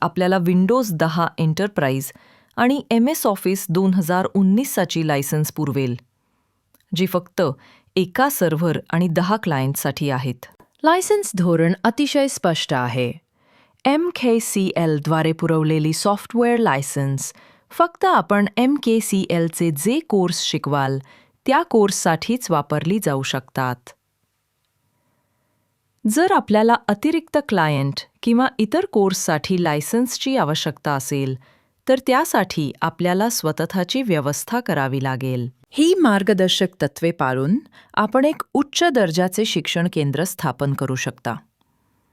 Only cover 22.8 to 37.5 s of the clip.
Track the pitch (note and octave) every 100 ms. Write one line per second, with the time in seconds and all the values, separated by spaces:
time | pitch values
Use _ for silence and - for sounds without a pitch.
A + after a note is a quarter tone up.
22.8 | D#3 G#3+ F3 C3+ C3+ C3+ - - B2+ A#2+
23.8 | - - _ _ _ _ _ _ _ _
24.8 | _ _ _ _ _ _ _ _ _ _
25.8 | _ _ A3 A#3 F#4 E4+ - G#3 A3+ A#3+
26.8 | - G#3 D4+ D#4+ D#4+ D4 C#4+ F#3+ D#3 C#3+
27.8 | C#3 - - _ - A#3 C4 - G#3+ D#4
28.8 | G4 G#3+ F#3+ F#3 - D3+ - F#3 F3 D3
29.8 | D3 A3+ B3 - C4+ C4 D3 D#3 D#3+ C3
30.8 | D#3 C#3 C3 C#3+ C3+ C3 _ _ _ _
31.8 | - C4 C4 B3+ E4 A3+ F#3 - D3 -
32.8 | D#3+ - F3 F3+ A3+ - D#3 D3+ E3 F#3+
33.8 | F3+ C4 B3 D#3 C#3 C#3 - A#3+ A#3 D3+
34.8 | C3+ C3+ C3+ C3 C3 B2+ A#2+ - _ -
35.8 | D#4+ F#4+ C#4+ G3 G3 F#3+ F#3 - A3+ -
36.8 | C#3+ - E3 E3+ C3+ B2+ C#3